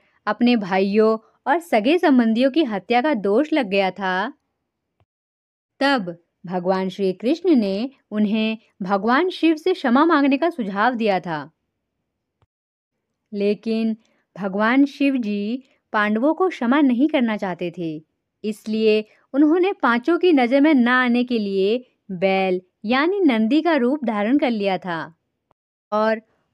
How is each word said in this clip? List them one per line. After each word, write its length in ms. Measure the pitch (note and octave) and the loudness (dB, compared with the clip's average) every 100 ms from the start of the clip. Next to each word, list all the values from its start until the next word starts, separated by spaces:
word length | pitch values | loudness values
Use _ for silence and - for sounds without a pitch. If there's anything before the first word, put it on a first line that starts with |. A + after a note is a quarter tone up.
| _ _ - | _ _ -8
अपने 300 | G#3+ A#3+ A#3+ | 0 2 2
भाइयों 600 | F#3+ F#3+ G3 G#3 A3 A3 - _ - | 0 -2 0 2 2 0 -6 _ -2
और 140 | D#4+ | -2
सगे 360 | D#4+ A#3 G#3+ F4 | 0 0 2 2
संबंधियों 520 | F4 B3+ A3+ A3 C4+ | 4 4 2 2 0
की 140 | D#4 | 0
हत्या 360 | C#4 G3+ - A#3 | -2 -4 -2 0
का 100 | D4+ | 0
दोष 380 | C4 G3 G#3+ D4+ | -2 0 0 0
लग 140 | D#4 G#3 | -2 0
गया 240 | G3 F#3+ | 0 -2
था, 420 | F#3 F#3+ F#3 A3 - _ _ _ _ _ _ _ _ _ _ _ _ _ _ | -2 -4 -4 -4 -10 _ _ _ _ _ _ _ _ _ _ _ _ _ _
तब 360 | C#4 C4+ F3 E3+ _ _ F3 | 0 0 -2 -10 _ _ -8
भगवान 420 | F#3 F3 F#3 F#3+ | -4 -2 -2 -4
श्री 240 | F#3 F#3+ | -2 -4
कृष्ण 420 | F#3 A3+ E4 F#4+ C#4 | -2 -2 -2 2 2
ने 340 | G3+ G3 C4 - _ | 2 -4 -6 -12 _
उन्हें 480 | G#3+ G#3 A3 A3 A3 _ _ | -2 -2 0 -2 -6 _ _
भगवान 480 | F#3 G3+ G#3+ C4 F4+ | -4 -2 0 0 0
शिव 260 | F4 D#4+ D#4 | 0 0 0
से 180 | F#4 | -2
क्षमा 300 | F4+ B3+ B3 | -2 0 2
मांगने 320 | E4 D#4 C#4 C#4 | 4 2 2 0
का 120 | E4 | -2
सुझाव 440 | E4 G3+ G3 A#3 | -4 -6 -2 -2
दिया 240 | A#3+ A3 F#3 | 0 -2 -2
था। 300 | F3+ D#3 C#3 _ _ _ _ _ _ _ _ _ _ _ _ _ _ _ _ _ _ | -4 -8 -10 _ _ _ _ _ _ _ _ _ _ _ _ _ _ _ _ _ _
लेकिन 640 | G#3 G3+ G3+ A3+ A3+ A3+ A3 _ _ _ F3 | -4 -2 -2 -2 -2 -2 -4 _ _ _ -10
भगवान 480 | G3 F#3+ G#3+ C4 | -6 -2 2 4
शिव 320 | C#4 - C#4 C4+ | 2 2 0 0
जी 480 | G#3 G3+ G3+ B3+ - _ _ | -4 -4 -4 -8 -12 _ _
पांडवों 420 | A3 G#3 G#3+ C#4 | -2 0 0 0
को 140 | D#4+ F#4 | 0 -2
क्षमा 320 | - A#3 C#4+ | -2 0 2
नहीं 280 | C#4 A#3+ D4+ | 2 2 0
करना 280 | D4+ A#3 G#3 | 0 -2 -2
चाहते 360 | G3 F3 F3 F3+ | -6 -6 -8 -6
थे, 180 | E3 D3+ - _ _ _ | -8 -8 -14 _ _ _
इसलिए 600 | G#3+ G#3+ - A3 A3 G#3+ G#3+ _ _ | -10 -8 -6 0 2 2 -2 _ _
उन्होंने 380 | C4+ D4+ F4+ F#4 | 2 4 4 2
पांचों 460 | - C4 A#3+ B3 E4+ | 0 0 0 0 2
की 140 | F4 | 4
नजर 280 | C#4+ A#3+ C#4 | 4 4 4
में 120 | D4+ | 4
ना 280 | C#4 A#3+ B3+ | 4 4 2
आने 220 | B3 A#3+ | 2 0
के 140 | B3 A#3+ | 0 -2
लिए 460 | G3+ G3 G3 A#3+ - _ - | -2 0 0 0 -4 _ -14
बैल 500 | F#3 F#3+ F#3+ F#3+ F#3 - _ | -4 0 0 0 -2 -6 _
यानी 360 | G#3 B3+ D#4+ G4+ | -2 0 0 0
नंदी 400 | E4+ A3+ A3 D4 | 2 2 2 0
का 120 | D#4+ D4+ | 0 0
रूप 280 | A#3+ D4+ | 0 -2
धारण 340 | A#3 G#3 G#3 C#4+ | -4 -2 0 0
कर 120 | C#4 | 0
लिया 260 | A3+ G3 F#3 | -2 -2 -4
था 360 | F#3 E3 D3 - _ _ _ _ _ _ _ | -4 -8 -10 -16 _ _ _ _ _ _ _
और 280 | G#3 A3 A3 - _ _ | -2 0 -2 -6 _ _